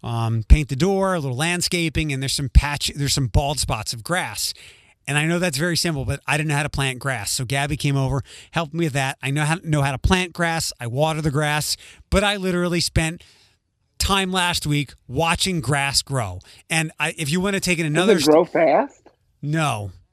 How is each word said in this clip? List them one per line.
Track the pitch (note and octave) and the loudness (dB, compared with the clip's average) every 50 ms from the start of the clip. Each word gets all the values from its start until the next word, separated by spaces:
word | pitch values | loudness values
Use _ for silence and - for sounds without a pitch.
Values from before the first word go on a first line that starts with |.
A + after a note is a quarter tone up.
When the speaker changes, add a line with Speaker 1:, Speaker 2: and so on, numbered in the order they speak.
Speaker 1:
um, | - A#2+ A#2 A#2 A2+ A2+ A2+ A2+ A2 _ | -8 -4 -4 -2 0 0 0 -2 8 _
paint | - D3+ D3+ - | 8 8 8 0
the | C#3 C3 | -2 0
door, | D3+ F#3+ G3 F#3+ F#3+ F#3+ F#3 | 0 2 2 2 0 0 0
a | F3 | 0
little | C#3+ C#3 B2 | -2 -4 -2
landscaping, | A#2 D3+ E3+ F3 F3 E3 - - F3 E3+ D#3+ - E3+ D#3+ D#3 C#3 | 0 0 0 0 -2 -2 -2 0 0 0 0 0 -2 -2 -2 -2
and | C3 C3+ | -4 -4
there's | C3+ - | -4 -4
some | - C#3+ B2+ | -4 -4 4
patch, | _ - - C#3+ D3 C#3 - - - | _ 4 4 4 -4 -4 -6 -6 -4
there's | D3+ C#3 C3+ - | -4 -2 -2 0
some | - C#3+ A#2 | 0 -2 0
bald | - D3+ D3 C#3 D3+ B2+ | 0 0 0 0 -2 -4
spots | - - C#3 A2 G#2+ - | -2 -4 -4 -4 -4 -8
of | - A#2+ | -8 -10
grass. | G#2+ - E3 F#3 E3+ A#2+ G#2 - - - - - - - - _ _ _ _ _ _ | -6 -4 -4 -4 -4 -6 -8 -8 -8 -8 -8 -10 -16 -20 -20 _ _ _ _ _ _
And | - C#3 D3 | -2 0 2
I | D3+ | 2
know | D#3+ E3+ F3 | 2 0 0
that's | F3 F3+ D3 B2 | 0 -2 -2 0
very | D#3+ F3+ E3+ | -2 0 0
simple, | - - F3 E3 C#3 C3 | 0 0 -2 -2 -2 -2
but | - C#3+ C#3 _ | -4 -4 -6 _
I | - C3+ D3 | -2 -2 0
didn't | D3+ D#3 | 0 0
know | D3 | 0
how | C#3+ D3+ | 0 -2
to | C#3+ | -2
plant | - C#3 C#3 C3+ C3 B2+ | -2 -2 -2 -2 -2 -4
grass. | A#2 C3+ C3 A#2 G2+ - - | -4 -4 -4 -4 -4 -6 -4
So | - - | -6 -4
Gabby | A2 C3 C#3 C#3 D3 D3+ | -4 -2 -2 -2 -2 -4
came | - - C#3+ C#3 C#3 | -2 -2 0 0 2
over, | C3+ C3 B2+ C#3 - - - - - - | 0 0 -2 -2 -4 -6 -14 -20 -20 -8
helped | - D#3 E3+ D3 C#3+ | -6 -6 -6 -4 -4
me | E3 E3+ | -2 -2
with | D#3+ A#2+ | -2 0
that. | C#3+ C3+ C3+ C#3+ _ | -2 -2 -2 -4 _
I | - C3 | -6 -4
know | C#3 D3 D3+ | -2 0 0
how, | D3 D#3+ E3+ | 0 -2 -4
know | - D#3+ D3+ D3+ | -2 -2 0 2
how | C#3 C#3 | 2 0
to | C3+ B2+ | -2 0
plant | _ - F#3+ F#3 F3+ F3+ | _ 2 2 2 0 -2
grass. | D#3+ - F3 E3 E3 E3 - - - _ | -4 -4 -2 -2 -2 -2 -4 -6 -8 _
I | B2 A#2+ | -10 -8
water | A2+ B2+ D3+ D#3+ D#3+ D3+ | -2 0 0 0 0 0
the | D#3 D#3 | -2 -2
grass, | C3 C#3+ D3+ D3 D3 D3+ D3 - - - - - - - - _ | 0 0 0 0 0 0 -2 -2 -6 -6 -8 -20 -20 -20 -8 _
but | - F#3 G#3 | 2 2 4
I | G#3 G3+ G#3 | 2 0 0
literally | F#3 F#3 F#3 F3 F3+ F3+ E3+ F3 | -2 -2 0 0 0 0 0 0
spent | D#3 - _ - D#3+ D#3+ D#3+ - - - - _ _ _ _ _ _ _ _ _ _ _ _ _ | -2 0 _ 0 0 0 -4 -8 -14 -20 -20 _ _ _ _ _ _ _ _ _ _ _ _ _
time | - - F#3+ G3 F#3+ F#3 | -2 0 2 2 2 0
last | F#3 F#3 F3 F3 E3+ - - | 2 2 2 2 0 0 0
week | D3+ D3 C#3+ C#3+ - - _ _ | 0 0 0 0 -2 -8 _ _
watching | - A#2+ C3+ D#3+ E3 E3+ E3+ - F#3+ F#3 E3+ | -8 -2 0 0 2 2 0 0 0 0 -2
grass | C3 A2+ D3+ C#3+ C#3 C#3 B2+ - | 0 0 0 0 0 0 0 -2
grow. | - - C#3 C3 A#2 G2 F2+ F#2+ - - - - - _ | -2 0 -4 -4 -4 -4 -6 -12 -16 -18 -20 -20 -10 _
And | E3 D#3+ D#3+ D#3+ - _ | 0 0 0 -2 -4 _
I, | D3+ D#3+ E3 - | -4 -4 -2 -4
if | E3 C3+ | -4 -2
you | D3 F3+ | 0 0
wanna | F3+ G3+ G3 G3 | 0 0 -2 -2
take | - F#3 F3+ D#3+ | 0 0 0 0
it | E3+ | 0
another | D#3 D3 D#3+ F3 G#3 G#3+ | 0 2 2 4 4 4
Speaker 2:
Does | F3+ C#3 | 4 6
it | D3 | 6
grow | D3+ D#3+ E3+ | 6 6 4
Speaker 1:
st- | D#3+ - | 4 2
Speaker 2:
fast? | D#3 E3+ D3 C#3+ F3+ B3+ C#4+ - _ _ - _ _ _ _ _ _ | 2 4 4 4 4 2 0 -6 _ _ -20 _ _ _ _ _ _
Speaker 1:
No. | - C#3+ D3+ E3 D#3+ C#3+ A#2+ G#2+ G#2 G2 F2+ - - _ | -6 -4 -2 0 0 0 -2 -4 -6 -10 -12 -14 -20 _